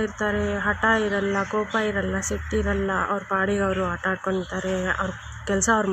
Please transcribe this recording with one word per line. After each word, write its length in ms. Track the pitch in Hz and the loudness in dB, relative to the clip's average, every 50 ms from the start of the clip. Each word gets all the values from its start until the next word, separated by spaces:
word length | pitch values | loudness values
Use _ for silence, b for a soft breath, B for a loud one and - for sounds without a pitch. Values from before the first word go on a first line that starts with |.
| 220 | 0
ಇರ್ತಾರೆ, 380 | 214 - - 214 208 202 208 208 202 202 202 190 | -2 -2 -2 -2 0 0 0 0 0 -2 0 0
ಹಠ 200 | 208 208 - - 226 226 220 214 | 0 0 2 4 4 4 4 4
ಇರಲ್ಲ, 320 | 208 202 202 196 196 196 196 196 190 | 2 0 0 0 2 0 0 0 0
ಕೋಪ 220 | - 214 214 214 - 220 214 214 | 0 -2 -2 0 0 0 0 0
ಇರಲ್ಲ, 260 | 202 202 190 190 185 196 190 - | 0 0 -2 0 -2 -2 -2 -2
ಸಿಟ್ಟಿರಲ್ಲ, 640 | 208 202 - - - 220 208 202 202 196 196 196 190 185 190 - | -4 -4 -4 -2 -2 0 2 2 0 0 0 0 0 0 0 0
ಅವ್ರ 100 | 208 196 185 - | -2 -4 -2 -2
ಪಾಡಿಗೆ 320 | 196 190 190 196 202 202 196 | 0 0 2 2 2 2 2
ಅವರು 160 | 190 190 185 190 180 | 2 2 2 0 0
ಆಟ 120 | 175 175 - 190 | -2 -2 -2 -2
ಆಡ್ಕೊತಾರೆ, 640 | 190 185 - 190 185 185 180 - 185 185 - 185 190 185 185 185 185 - | -2 0 -2 -2 -2 -2 -2 -4 -4 -4 -2 0 -2 0 0 -2 -2 -2
ಅವ್ರ 100 | 190 190 185 - - - - - - - | -2 -4 -4 -8 -12 -14 -14 -10 -4 0
ಕೆಲಸ 200 | 202 196 190 233 226 | 0 2 4 4 4
ಅವ್ರು 140 | 214 208 196 | 4 4 4